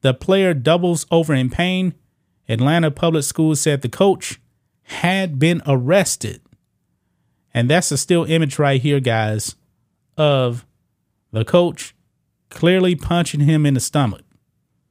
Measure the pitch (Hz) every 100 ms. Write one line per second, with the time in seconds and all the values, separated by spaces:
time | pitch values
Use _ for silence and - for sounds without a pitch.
0 | 135 127 - 190 190 151 123 165 180 170
1 | - 165 160 139 127 - 180 185 185 -
2 | _ _ _ _ - 113 131 170 160 143
3 | 170 160 139 - 156 156 160 143 139 -
4 | 196 185 - - _ _ _ _ _ -
5 | 170 190 190 139 160 170 147 135 123 190
6 | 185 - 107 85 _ _ _ _ _ _
7 | _ _ _ _ _ 117 120 165 - 139
8 | - 175 156 160 156 - 143 135 135 143
9 | 123 113 107 107 - - _ _ _ _
10 | _ - 151 139 127 120 _ _ _ _
11 | _ _ _ 110 113 175 175 - - _
12 | _ _ _ _ _ - 165 185 185 165
13 | - 175 165 147 143 156 147 131 - 151
14 | 127 95 _ _ _ _ _ _ _